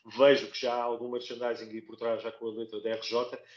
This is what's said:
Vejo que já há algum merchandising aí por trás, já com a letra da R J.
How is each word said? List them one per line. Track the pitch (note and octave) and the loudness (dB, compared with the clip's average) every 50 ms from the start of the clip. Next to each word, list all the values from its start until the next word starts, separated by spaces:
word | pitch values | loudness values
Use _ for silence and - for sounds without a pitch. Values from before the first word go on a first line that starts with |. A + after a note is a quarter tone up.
| - A2+ G#2 A#2 | -20 -8 4 8
Vejo | C3+ C#3+ C#3 - - G#2 | 8 8 8 8 4 -2
que | - - | -6 -4
já | B2+ - C3+ | -2 -2 0
há | A#2+ A#2+ | 0 0
algum | A#2+ A#2 A#2 B2 B2 | -2 -2 -4 -4 -6
merchandising | B2 A#2+ B2 - A#2+ A2+ B2 A#2+ A#2 A#2 A#2 A2 | -6 -6 -6 -8 -8 -4 -4 -2 -4 -4 -6 -10
aí | A2 A2 | -10 -12
por | - - A2 | -12 -14 -10
trás, | G#2+ A2+ A#2 A2+ A2 | -4 -2 -2 -2 -2
já | A2+ A#2 | -2 -6
com | A2 - A#2 A2+ | -8 -8 -8 -8
a | G#2+ | -6
letra | A2+ A2+ A2 A2 G#2 G#2+ | -6 -8 -8 -8 -6 -2
da | A2+ | -2
R | A2+ A2 | -2 -2
J. | - - A2+ A#2+ B2 - C3+ - - - - | -2 -2 0 0 0 -2 -6 -10 -14 -18 -20